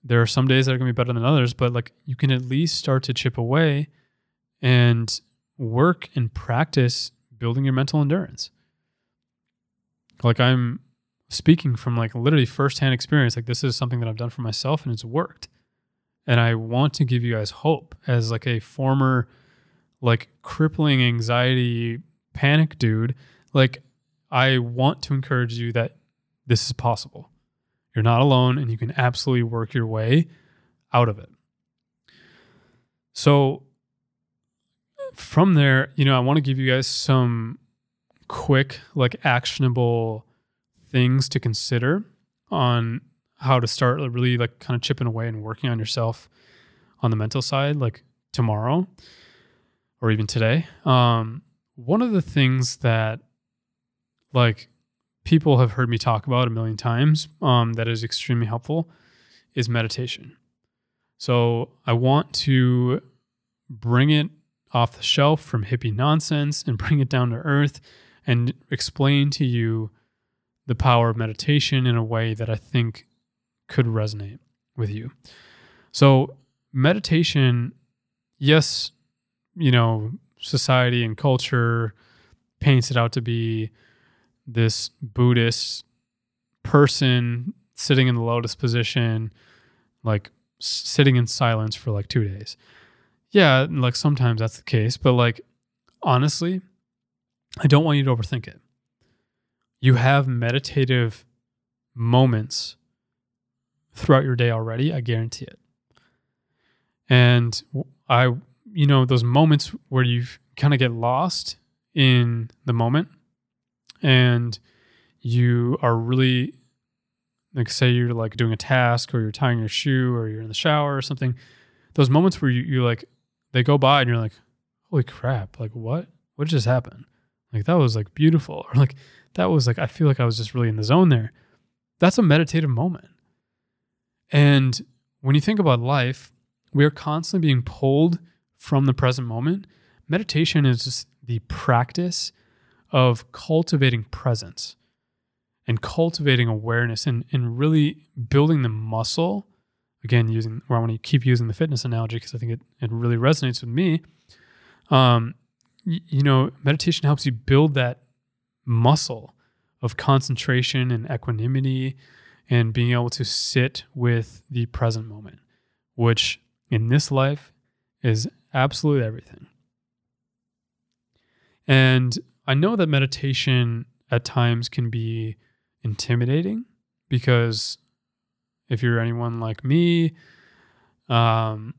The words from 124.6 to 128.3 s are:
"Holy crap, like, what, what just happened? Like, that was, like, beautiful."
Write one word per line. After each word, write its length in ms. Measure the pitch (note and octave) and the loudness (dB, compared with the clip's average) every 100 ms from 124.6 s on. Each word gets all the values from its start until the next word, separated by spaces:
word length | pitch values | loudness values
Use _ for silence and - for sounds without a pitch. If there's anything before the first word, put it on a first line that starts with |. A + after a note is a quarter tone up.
| _ _ _ | _ _ _
"Holy 120 | D#3 | -2
crap, 560 | A#2+ - B2 B2+ F#2+ - | -2 -6 -4 -4 -8 -12
like, 120 | A2 | -12
what, 380 | A#2 A2+ D#3 - _ _ - | -10 -6 -6 -8 _ _ -8
what 120 | D3+ | -2
just 200 | D#3 A2 | 0 2
happened? 380 | B2+ - - - _ _ _ _ | 0 -2 -20 -20 _ _ _ _
Like, 140 | A2 G2+ | -4 2
that 80 | |
was, 220 | F3 C3 A2 | 2 4 0
like, 180 | G#2 | -6
beautiful." 540 | - D#3 | 2 4